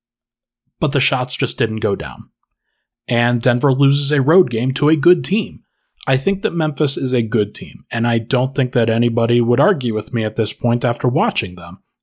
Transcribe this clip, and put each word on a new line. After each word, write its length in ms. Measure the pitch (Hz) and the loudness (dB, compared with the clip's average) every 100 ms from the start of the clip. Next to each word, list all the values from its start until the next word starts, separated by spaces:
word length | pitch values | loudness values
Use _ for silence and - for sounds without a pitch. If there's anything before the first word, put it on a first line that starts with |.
| _ _ _ _ _ _ _ - | _ _ _ _ _ _ _ -4
but 120 | 147 | -2
the 80 | 139 | 0
shots 360 | - 127 127 - | 0 -2 -4 -4
just 220 | 127 - | -4 -2
didn't 200 | 113 110 | -2 0
go 180 | 104 95 | -2 -2
down. 340 | 71 - - _ _ _ _ _ _ _ - | -6 -14 -20 _ _ _ _ _ _ _ -2
And 340 | 117 120 123 | 0 2 2
Denver 320 | 123 120 139 | 0 2 2
loses 380 | 131 139 139 139 | 2 2 2 0
a 100 | 147 | 0
road 300 | 131 180 - | 4 4 4
game 180 | 113 127 | 0 -2
to 160 | 131 151 | 0 2
a 60 | 156 | 4
good 280 | 175 175 | 4 2
team. 400 | 135 208 113 76 _ _ _ _ - | 2 -2 -4 -12 _ _ _ _ -2
I 120 | 135 | 0
think 260 | 196 196 | 0 -2
that 100 | 196 | -2
Memphis 440 | 165 156 143 147 156 | -2 -2 0 0 0
is 160 | 131 | 0
a 100 | 123 | 0
good 320 | 113 110 101 - | 0 0 0 -4
team, 280 | 80 - - | -14 -16 -8
and 180 | 120 117 | -2 0
I 120 | 117 | 0
don't 340 | 113 123 131 | 0 0 0
think 200 | 135 127 | -2 0
that 180 | 123 113 | 0 2
anybody 500 | 113 120 117 117 120 | 2 0 0 2 2
would 180 | 117 120 | 2 4
argue 360 | 170 160 123 107 | 2 2 -2 -4
with 180 | - | -4
me 100 | 117 | -4
at 120 | 110 - | -4 -2
this 180 | 104 | -4
point 320 | - 120 120 123 | -2 -2 0 -2
after 220 | 120 131 | -2 -2
watching 480 | 127 120 - 92 87 | 0 0 -2 -8 -10
them 260 | 85 92 _ _ | -16 -16 _ _